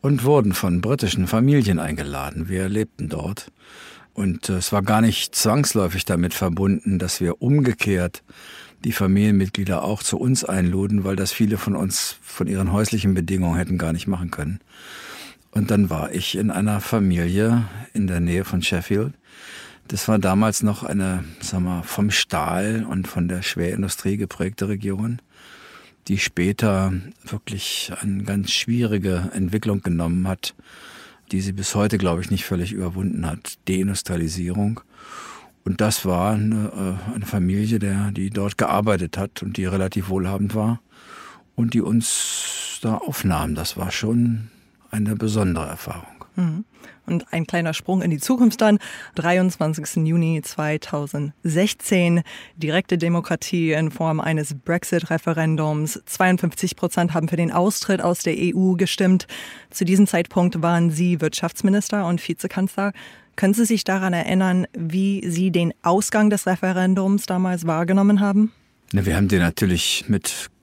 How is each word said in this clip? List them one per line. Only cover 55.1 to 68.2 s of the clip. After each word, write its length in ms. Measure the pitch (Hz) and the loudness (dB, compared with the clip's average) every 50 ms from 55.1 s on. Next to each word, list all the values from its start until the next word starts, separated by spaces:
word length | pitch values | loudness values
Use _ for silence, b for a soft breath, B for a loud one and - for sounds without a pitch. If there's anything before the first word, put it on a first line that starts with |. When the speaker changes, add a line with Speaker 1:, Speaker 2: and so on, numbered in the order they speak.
| 175 160 - 165 160 160 160 156 160 156 156 151 151 151 151 151 - - _ | -4 -2 0 -2 0 0 2 2 2 0 0 0 0 -2 -2 -4 -6 -10 _
Speaker 2:
Zweiundfünfzig 720 | - - - 185 185 185 175 - 170 - - - 180 - | -12 -2 2 4 4 4 4 2 -2 -2 -2 -4 -4 -4
Prozent 360 | - - 175 - 185 170 175 | -4 -4 -2 0 0 0 2
haben 160 | 156 170 160 160 | 0 0 0 0
für 80 | 175 | 0
den 160 | 170 170 165 | 0 0 2
Austritt 480 | - 175 180 214 208 - - - 196 185 | 2 2 2 2 0 -2 -2 -2 -2 0
aus 200 | - 175 180 - | 2 0 0 0
der 180 | - 170 160 - | 0 -2 0 0
E 160 | 175 180 - | 0 0 2
U 240 | 185 190 185 185 170 | 2 2 2 2 2
gestimmt. 480 | 190 165 - - 196 185 185 180 - B B B B B B B B B | 0 -2 0 2 4 4 4 4 2 B B B B B B B B B
Zu 160 | - - 190 | -4 -2 2
diesem 220 | 165 190 190 208 | 4 6 6 6
Zeitpunkt 560 | - - 170 175 - - 185 180 180 - 170 | 6 4 0 0 2 2 2 2 2 2 2
waren 280 | 160 170 170 170 170 170 | 2 2 4 4 4 2
Sie 300 | 156 151 180 180 175 151 | 2 2 2 2 2 2
Wirtschaftsminister 840 | 160 156 - - - 170 - - - 196 196 208 - - - 208 190 | 0 -2 -2 -2 -4 -4 -4 0 2 2 2 2 2 0 -2 -2 0
und 200 | 170 175 165 - | 0 -2 -2 -2
Vizekanzler. 640 | - 170 - - 190 - 196 190 190 - - 196 202 B B B B B B B B B | -4 -6 -4 -6 -4 -2 -2 -2 -2 -2 -2 -2 -2 B B B B B B B B B
Können 180 | - - 190 202 | 2 2 4 4
Sie 120 | 226 233 | 4 4
sich 180 | 208 233 196 - | 4 2 0 2
daran 280 | - 185 190 190 185 175 | 0 0 0 0 0 0
erinnern, 520 | 170 160 - 185 190 190 185 180 185 180 - - | 0 0 2 2 2 4 4 2 2 0 -2 -4
wie 460 | - 165 160 165 185 190 196 196 190 - 175 | -6 -6 -2 0 0 0 0 0 -2 -2 -2
Sie 220 | 170 170 185 190 | 0 0 0 2
den 200 | 170 180 170 170 - _ | 2 2 2 0 -2 _
Ausgang 460 | - 170 180 202 214 - - 214 214 214 | 0 2 2 2 2 2 2 4 4 4
des 200 | 208 196 - 190 | 4 2 2 0
Referendums 760 | 185 - - 185 185 185 185 185 185 190 190 190 202 202 - | 0 0 0 0 0 2 2 2 2 2 2 2 2 0 0
damals 440 | - 185 180 185 185 180 170 165 165 | -2 -2 0 0 0 -2 -2 -2 -2
wahrgenommen 500 | 160 160 170 170 190 196 196 202 208 | 0 0 2 2 4 4 6 6 6
haben? 320 | 196 | 6